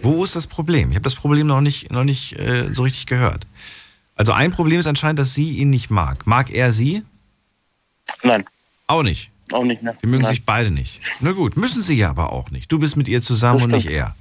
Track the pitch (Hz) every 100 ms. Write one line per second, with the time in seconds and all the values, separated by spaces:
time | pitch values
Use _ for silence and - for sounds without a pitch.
0 | 131 165 190 170 - - 160 156 123 104
1 | 135 131 147 147 151 135 143 143 - 123
2 | 135 131 - - 101 123 98 127 131 131
3 | - 127 123 - - - - - - _
4 | _ - 113 - 156 175 156 170 165 143
5 | 156 151 131 139 160 135 139 131 - 101
6 | 73 65 - 120 131 - 127 107 127 202
7 | 214 _ _ _ _ _ _ _ _ _
8 | - - 123 110 98 _ _ _ - 160
9 | 120 78 - _ - 123 123 113 117 -
10 | 113 131 113 123 - 113 110 73 65 -
11 | - - 151 190 143 - 247 254 180 131
12 | 90 69 78 64 - 67 - 160 151 151
13 | 135 123 120 117 120 123 120 113 80 78
14 | - -